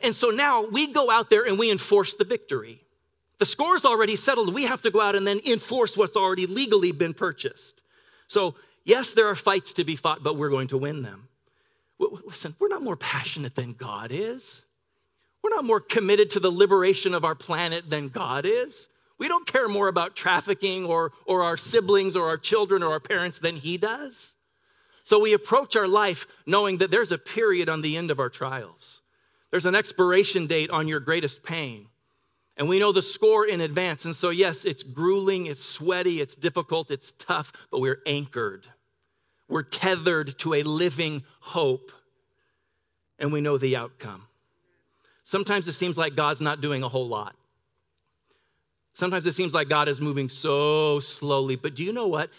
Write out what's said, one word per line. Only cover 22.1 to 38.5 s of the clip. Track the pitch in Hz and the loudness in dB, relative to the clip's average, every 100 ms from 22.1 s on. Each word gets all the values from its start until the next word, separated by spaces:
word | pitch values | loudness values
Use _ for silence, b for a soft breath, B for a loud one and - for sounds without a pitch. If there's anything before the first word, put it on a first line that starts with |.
| 175 | 0
or | 160 | 0
our | 160 | -2
children | - 220 196 190 | 0 0 2 2
or | 165 | 2
our | 156 | -2
parents | - 190 175 - | -2 -2 -2 -4
than | 165 160 | -4 -4
he | 151 175 | -6 -4
does. | 214 247 285 - - _ _ b b b b b | -4 -4 -12 -16 -20 _ _ b b b b b
So | - 214 | 4 4
we | 214 | 6
approach | 208 - 247 277 226 | 4 4 2 2 0
our | 190 | 2
life | 208 202 170 - B - | 2 2 -2 -10 B 0
knowing | 202 202 185 | 2 2 0
that | 185 | 2
there's | 175 202 | 2 2
a | 165 | -4
period | - 220 220 180 160 | -4 0 2 2 0
on | 160 | -2
the | 151 160 | -4 -4
end | 170 | -2
of | 139 | -2
our | 123 | -4
trials. | - 131 131 98 - - - _ _ _ _ _ | -6 -8 -8 -12 -18 -20 -20 _ _ _ _ _
There's | 180 175 | -2 2
an | 202 | 2
expiration | 214 - 180 185 202 185 156 | 2 2 4 4 4 0 0
date | 160 151 | -2 0
on | 156 156 | -2 -2
your | 151 | -2
greatest | 131 170 143 - | -2 -2 -2 -8
pain. | - 165 139 110 107 _ _ _ _ _ _ - | -10 -8 -8 -12 -20 _ _ _ _ _ _ -4
And | 147 | 0
we | 190 | 4
know | 208 | 4
the | 185 | 2
score | 175 - 214 214 214 | 0 2 4 6 4
in | 180 | 0
advance. | 160 156 180 151 165 | -2 -2 -2 -4 -8
And | 160 | -4
so, | 175 | 0
yes, | 170 185 147 - | 2 2 0 -6
it's | 131 | -6
grueling, | 131 131 180 196 190 185 165 | -8 -2 0 0 0 -2 -4
it's | 139 | -8
sweaty, | - - 165 180 180 165 | -10 -6 -2 0 0 -2
it's | 139 - | -6 -4
difficult, | 160 175 - 165 156 | -4 -2 -2 -4 -4
it's | 139 - | -8 -10
tough, | - - 170 143 B - | -12 -6 -6 -6 B -8
but | 127 | -2
we're | 131 - 156 | -2 -2 -2
anchored. | 143 139 123 104 | -4 -4 -6 -6